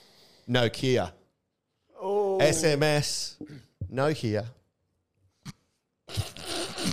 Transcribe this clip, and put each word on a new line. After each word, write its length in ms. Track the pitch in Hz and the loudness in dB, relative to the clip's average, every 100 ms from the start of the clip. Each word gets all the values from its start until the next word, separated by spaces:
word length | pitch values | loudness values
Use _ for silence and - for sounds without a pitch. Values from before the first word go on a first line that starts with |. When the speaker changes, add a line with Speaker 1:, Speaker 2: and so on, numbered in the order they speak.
| - - - - - | -20 -20 -20 -14 0
Speaker 1:
no 220 | 123 113 | 2 2
Kia. 420 | - 131 120 87 - _ _ _ _ _ _ _ - | 2 2 2 0 -6 _ _ _ _ _ _ _ -8
Speaker 2:
Oh. 380 | 190 202 196 190 | -2 0 2 4
Speaker 1:
S 240 | 147 160 | 4 4
M 200 | 160 143 | 2 4
S, 540 | 151 151 - - - - - 143 - - 92 | 4 2 0 -4 -8 -10 -18 -18 -20 -14 -8
no 180 | 120 143 | 0 0
here. 360 | 156 117 104 113 - _ _ _ _ _ _ _ _ - - _ _ _ _ - - - - - 339 359 - - | 0 0 -2 -4 -12 _ _ _ _ _ _ _ _ -18 -18 _ _ _ _ -10 -4 -4 -6 -8 -6 -6 -4 -2